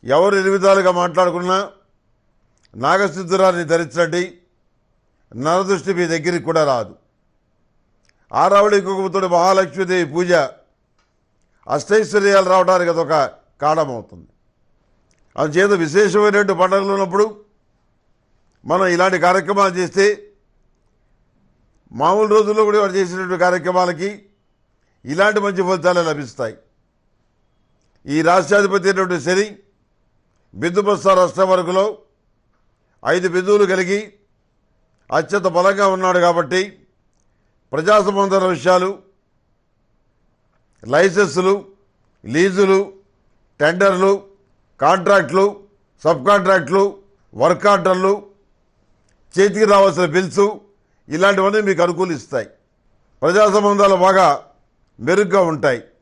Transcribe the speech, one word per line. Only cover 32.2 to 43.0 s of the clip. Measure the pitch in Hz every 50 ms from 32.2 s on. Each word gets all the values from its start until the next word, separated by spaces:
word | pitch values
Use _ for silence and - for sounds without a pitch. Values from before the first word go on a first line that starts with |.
| _ _ _ _ _ _ _ _ _ _ _ _ _ _ _ _ -
ఐదు | 120 156 180 180 185 170
బిందువులు | 180 185 190 208 208 208 185 185
కలిగి | 185 185 175 196 202 220 196 _ _ _ _ _ _ _ _ _ _ _ _ _ _ _ _ _ _ _ _
అత్యంత | - 143 160 - 190 202 175 185 165
బలంగా | 170 180 190 202 196 202 196 190
ఉన్నాడు | 185 185 185 180 180 175
కాబట్టి, | 175 170 170 170 131 180 185 190 208 - _ _ _ _ _ _ _ _ _ _ _ _ _ _ _ _ _ _ _ -
ప్రజా | 139 160 180 214 214 202
సంబంధాల | 196 202 196 196 196 185 196 185 185 180
విషయాలు, | 151 120 180 180 180 180 190 202 175 _ _ _ _ _ _ _ _ _ _ _ _ _ _ _ _ _ _ _ _ _ _ _ _ _ _ _ _ _ _ _ _ _ _ _ _ -
లైసెన్సులు, | 110 123 151 175 196 165 190 208 175 123 175 180 185 196 202 196 - _ _ _ _ _ _ _ _ _ _ _ 98 117
లీజులు, | 151 180 196 185 185 208 190 190 190 202 202 - -